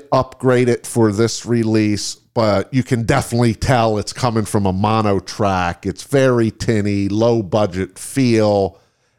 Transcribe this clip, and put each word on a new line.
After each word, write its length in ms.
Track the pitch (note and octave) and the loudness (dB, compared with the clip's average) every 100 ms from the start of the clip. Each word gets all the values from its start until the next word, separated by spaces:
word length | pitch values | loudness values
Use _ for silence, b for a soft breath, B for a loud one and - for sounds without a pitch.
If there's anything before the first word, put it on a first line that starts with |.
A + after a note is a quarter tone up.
| - | 0
upgrade 580 | C3 B2+ - C3 B2 A#2+ | -2 -2 -2 2 2 2
it 160 | A#2 - | 0 -2
for 260 | B2 A2 | 0 2
this 340 | G2+ A2+ - - | 2 0 -2 -4
release, 720 | A#2+ A2 A2 G#2+ G#2 - - | -2 2 2 0 -2 -6 -12
but 560 | _ - A2 G2 G2 | _ -2 0 0 0
you 80 | C3 | -2
can 220 | - B2 | -2 -2
definitely 500 | A2+ C#3 - A#2 A#2+ | 0 -2 0 0 0
tell 440 | A2 - B2+ A2+ G#2+ | 0 0 2 2 0
it's 140 | G2+ | -4
coming 320 | - B2 A2+ | -4 -2 -2
from 220 | G#2 A2 G2 | -2 -2 0
a 60 | |
mono 480 | F#2 G#2 A2+ G#2+ G2 | 0 0 2 2 0
track. 640 | - - G#2 F#2 F2 F2 G2 | -2 -4 -2 0 -2 -4 -8
It's 160 | F2 | -8
very 480 | - C#3 C3 B2 A2+ | -2 0 2 2 0
tinny, 580 | - - A2 G2+ G2+ G2 | -2 -2 -2 0 -2 -2
low 340 | G2+ A#2 A#2 | 0 2 0
budget 560 | F#2+ G#2 G#2 F2+ F#2 - | 0 0 0 -2 -8 -8
feel, 800 | - - B2+ A2 G#2+ G2+ F#2+ - b b b | -10 -2 2 2 2 2 0 -4 b b b